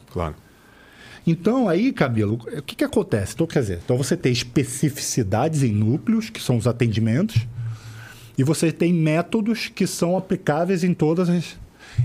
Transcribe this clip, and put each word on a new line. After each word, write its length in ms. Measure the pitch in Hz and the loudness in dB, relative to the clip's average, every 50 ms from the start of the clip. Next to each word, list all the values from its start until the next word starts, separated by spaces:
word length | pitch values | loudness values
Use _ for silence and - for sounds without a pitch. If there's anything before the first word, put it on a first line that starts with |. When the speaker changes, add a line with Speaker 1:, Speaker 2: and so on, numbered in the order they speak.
| - - | -10 -8
Speaker 1:
Claro. 240 | - 87 85 78 76 - - - - - - - - - - - - - - - - - - 165 | -6 -4 -4 -4 -4 -8 -14 -20 -20 -20 -20 -20 -20 -20 -20 -20 -20 -20 -20 -20 -20 -4 -2 0
Speaker 2:
Então, 400 | 165 165 - 214 233 269 247 202 | 0 0 2 0 2 2 2 2
aí, 220 | 160 180 226 269 269 | 2 2 2 2 2
Camilo, 400 | - 160 131 120 110 104 101 110 | 2 0 0 2 2 0 0 0
o 260 | 123 - - - 151 | -4 -6 -8 -10 -10
que 140 | - - - | -10 -10 -6
que 80 | - 302 | -4 -4
acontece? 500 | 269 - 240 196 - - 107 95 - - | -2 0 0 0 0 0 -2 -2 -2 -2
Então, 140 | - 165 160 | -2 -2 0
quer 140 | - 160 | 0 0
dizer, 180 | 127 98 90 85 - | 0 0 -2 -4 -2
então 140 | - 123 127 | -2 -2 0
você 180 | 143 - 185 165 | 0 0 -2 0
tem 140 | - 135 | 0 0
especificidades 1300 | 123 120 - - - 156 135 - - - - 151 - - - - - 139 120 95 101 107 131 165 160 147 135 | 0 0 -2 -2 0 0 0 0 -2 -2 -2 -2 -2 -2 -6 -4 -2 -2 0 0 0 0 0 0 2 2 2
em 80 | 120 | 2
núcleos, 580 | 104 104 107 107 123 165 - - 226 226 110 - | 2 2 2 2 2 0 0 0 0 0 -2 -4
que 100 | - - | -8 -6
são 160 | - - 127 117 | -2 0 0 2
os 100 | 104 123 | 2 0
atendimentos, 800 | 113 120 127 117 101 107 110 113 110 139 190 220 - - - - - - - - - - - - - - - - - - - - - - | 0 2 0 0 2 2 2 2 2 2 2 0 0 0 -2 -2 -4 -8 -8 -8 -8 -10 -12 -16 -18 -18 -18 -18 -20 -20 -20 -8 -4 0
e 60 | 131 | 0
você 260 | 139 160 - - 160 | 0 2 2 2 0
tem 220 | 156 - 175 170 180 | 2 2 2 2 4
métodos 760 | 170 156 156 151 165 175 175 - 226 208 226 226 226 - - | 4 4 4 2 2 0 0 0 0 0 0 -2 -2 -4 -6
que 180 | - - 190 175 | -4 -2 -2 -2
são 280 | - - - 170 180 185 | -2 0 0 0 0 0
aplicáveis 640 | 185 - 196 - - - 147 147 170 175 196 175 170 | 0 -2 -4 -2 0 0 0 2 2 2 0 2 2
em 100 | 180 175 | 2 2
todas 340 | - 156 151 165 170 185 170 | 2 2 2 2 2 2 2
as. 280 | 175 180 156 - - - - - - - - - - - 123 | 2 0 0 -4 -8 -16 -20 -20 -20 -20 -20 -6 -2 -2 0